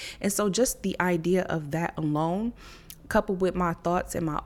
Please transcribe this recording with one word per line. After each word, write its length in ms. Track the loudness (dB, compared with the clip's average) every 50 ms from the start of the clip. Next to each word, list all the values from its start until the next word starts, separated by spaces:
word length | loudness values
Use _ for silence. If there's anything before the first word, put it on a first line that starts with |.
| -12 -12 -10 -4
And 120 | -2 0 0
so 160 | 2 2 2
just 340 | 4 4 2 2 2 -2 -4
the 160 | -2 0 0
idea 440 | 2 2 2 2 2 2 2 2 2
of 280 | 0 -2 -4 -4 -4
that 220 | -2 -2 -2 -2 -4 -2
alone, 560 | -2 0 0 0 0 0 0 0 -2 -4 -6 -8 -14 -20 -20 -20 -20 -20 -20 -20 -8 0
coupled 320 | 2 2 2 2 0 0
with 120 | 0 0 2
my 200 | 2 0 0 0
thoughts 420 | 0 -2 0 0 0 0 -2 -4
and 100 | -4 -2
my 140 | -2 -2 -2 0